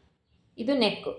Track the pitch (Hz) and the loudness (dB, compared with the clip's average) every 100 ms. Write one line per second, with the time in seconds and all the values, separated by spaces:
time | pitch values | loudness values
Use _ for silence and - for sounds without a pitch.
0 | _ _ _ _ _ - 226 277 208 - | _ _ _ _ _ -6 0 2 2 0
1 | - | -6